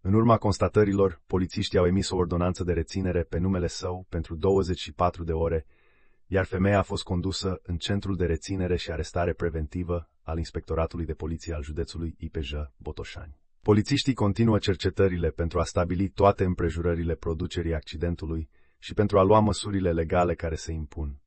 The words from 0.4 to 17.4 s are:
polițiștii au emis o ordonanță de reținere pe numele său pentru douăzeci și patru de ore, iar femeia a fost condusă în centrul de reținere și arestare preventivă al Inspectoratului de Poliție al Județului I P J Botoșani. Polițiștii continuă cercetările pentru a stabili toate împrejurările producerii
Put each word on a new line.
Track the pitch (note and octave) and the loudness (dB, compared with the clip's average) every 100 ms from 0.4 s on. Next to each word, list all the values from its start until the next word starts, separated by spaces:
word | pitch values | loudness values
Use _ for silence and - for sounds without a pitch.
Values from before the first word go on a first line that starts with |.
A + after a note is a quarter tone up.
| G#2+ G2 F#2+ - G2+ G2+ G2 - _ | 4 2 2 4 4 4 2 0 _
polițiștii | F#2 F#2 - G2+ G2+ | -2 0 -2 0 2
au | F2+ | 4
emis | F#2 F#2 | 2 0
o | F#2 | 0
ordonanță | F2 F2 F2+ F2+ | 0 2 0 -2
de | F2 | -2
reținere | E2+ D#2+ G2+ F#2+ F2 | -2 -2 -2 0 0
pe | E2 E2+ | -2 -2
numele | F#2 F#2+ E2+ | 0 0 -2
său | - F#2 F2+ F#2 | -4 -8 -8 -6
pentru | F2 D#2+ | -6 -6
douăzeci | E2 F#2+ F#2+ F2 F2+ | -2 2 2 2 -2
și | - | -6
patru | D2+ F2+ - | 0 0 0
de | E2+ | -4
ore, | D#2+ E2 E2 - _ _ _ _ _ _ | -2 0 -2 -4 _ _ _ _ _ _
iar | F#2+ | 0
femeia | F2+ F#2 G2 G2+ | 0 2 4 4
a | |
fost | F#2+ G2 | 2 -4
condusă | - F2+ F2+ F#2 G2 F2+ | -2 -2 -2 -2 -4 -4
în | - F2 | -6 -6
centrul | - G2+ G2 F#2+ | -2 -2 -2 -2
de | F2 | 0
reținere | E2 - F#2+ F2+ F2 | -2 -4 -4 0 -2
și | - | -2
arestare | E2 - - F2 | -6 -4 -2 -2
preventivă | E2 F2 D#2+ D#2 F2+ F2 F2 D#2+ _ | 0 -4 -2 -6 -6 -2 -4 -4 _
al | - D#2+ | -8 -6
Inspectoratului | E2 - - - E2 F2+ | -4 -8 -6 -2 -2 -4
de | D#2+ | -6
Poliție | D#2+ D#2+ D#2+ - | -6 -6 -6 -6
al | D#2 | -8
Județului | C#2+ D2+ E2 E2+ E2 - | -6 -6 -6 -6 -8 -8
I | E2 | -8
P | E2+ | -8
J | C#2 D2 D2 _ | -6 -6 -8 _
Botoșani. | D2+ - - - D2+ - _ _ | -14 -12 -12 -12 -14 -18 _ _
Polițiștii | - G#2+ G#2 A#2+ - | 2 4 4 0 0
continuă | B2 G#2 G2 A#2 G#2 | 0 0 2 2 2
cercetările | - F2 F#2+ - G2 F2+ D#2+ | 0 0 -2 2 2 2 -2
pentru | - E2 E2+ | -2 -2 0
a | |
stabili | E2 - F2 F2+ F#2+ | -2 0 0 0 -2
toate | - G2 G2 | 4 4 4
împrejurările | F#2 F2+ F2 D#2+ E2+ E2+ E2 | 0 0 -2 0 -2 0 -2
producerii | D#2+ - D#2 | -4 -4 -4